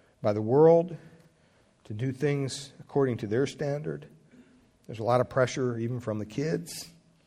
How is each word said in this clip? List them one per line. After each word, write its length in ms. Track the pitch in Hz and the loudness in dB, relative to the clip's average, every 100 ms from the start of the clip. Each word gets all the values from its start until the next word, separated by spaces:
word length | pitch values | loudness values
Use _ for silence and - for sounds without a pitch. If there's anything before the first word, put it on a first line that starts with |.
| _ _ | _ _
by 100 | 113 | -2
the 80 | 104 | 0
world 560 | 107 131 160 170 170 160 - - _ _ _ _ _ _ | 2 6 8 8 4 -6 -18 -20 _ _ _ _ _ _
to 100 | - | -14
do 180 | 107 131 | -8 -6
things 600 | 135 147 143 135 - - - | -2 -2 0 -4 -8 -14 -18
according 380 | - 147 135 110 | -4 0 2 0
to 100 | 107 | -2
their 180 | 110 139 | 0 0
standard. 600 | - 147 143 151 73 - - _ - - _ _ _ - | -2 -4 -4 -6 -8 -10 -20 _ -20 -20 _ _ _ -14
There's 120 | 117 | -6
a 40 | |
lot 180 | 110 123 | 2 2
of 80 | 123 | 2
pressure 480 | - 123 - 127 117 | 0 0 0 -4 -2
even 220 | 117 123 | -4 -4
from 180 | 113 107 | -6 -6
the 80 | 104 | -6
kids 640 | - 151 165 170 - - - _ _ | -4 -4 -4 -6 -14 -16 -20 _ _